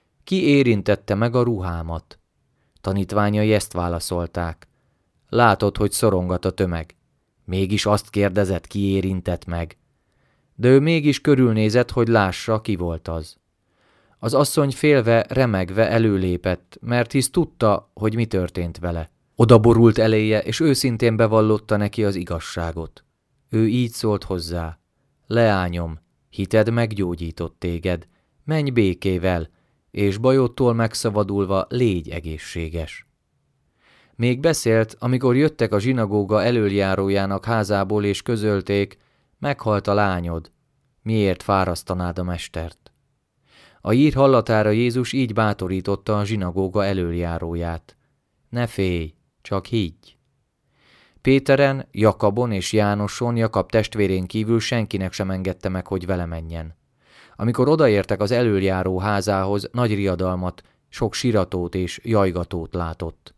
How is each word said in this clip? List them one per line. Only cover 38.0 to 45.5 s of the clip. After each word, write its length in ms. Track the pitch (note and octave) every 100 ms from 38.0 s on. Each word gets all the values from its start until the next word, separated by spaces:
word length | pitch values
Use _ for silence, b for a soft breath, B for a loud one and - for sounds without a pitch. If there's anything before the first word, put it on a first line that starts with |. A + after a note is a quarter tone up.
és 180 | G2+ F#2+
közölték: 760 | - A#2 G#2+ G2+ F#2 G2+ G2 - _ _ _ -
"Meghalt 500 | C#3+ C#3 A2+ G2+ G2
a 60 |
lányod. 580 | G2+ G2+ F2+ E2+ E2 - _ _ _ _ _
Miért 420 | A2 A2 G2 F2+
fárasztanád 760 | - G2 F2+ E2+ - F2+ F2 F2
a 40 |
mestert?" 680 | F2+ E2+ - E2 E2 - _ _ _ _ _ _ b b b b
A 80 | -
hír 240 | A#2+ D3+
hallatára 560 | C3 C3+ B2 A2+ A2 G#2+
Jézus 440 | G#2+ A#2+ B2 A#2+
így 200 | C3+ B2
bátorította 840 | G#2+ A2